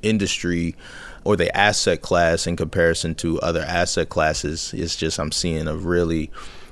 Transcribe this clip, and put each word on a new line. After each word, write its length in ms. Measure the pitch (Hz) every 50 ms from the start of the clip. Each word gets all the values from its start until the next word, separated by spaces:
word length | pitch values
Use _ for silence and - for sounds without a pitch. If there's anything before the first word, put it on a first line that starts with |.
| -
industry 720 | 107 110 107 98 92 - - - 87 87 85 85 85 85 - - - - - - - - - -
or 120 | - 87
the 180 | 85 85 - -
asset 460 | - 101 104 104 - - 104 87 80 -
class 440 | - 92 87 85 82 82 82 -
in 100 | 85 85
comparison 580 | 80 85 80 - 92 85 82 82 - - 82 80
to 240 | - - 85 80 69
other 220 | 67 85 85 82 78
asset 480 | 73 87 87 90 - - - 82 -
classes. 640 | - - 78 78 78 - - 76 80 80 - - -
It's 200 | - 82 85 -
just, 220 | - - 80 78 -
I'm 140 | 78 76 78
seeing 340 | - - 90 80 80 80
a 100 | 78 78
really 540 | 80 87 87 87 87 87 82 82 80 76 - - - - - - - - -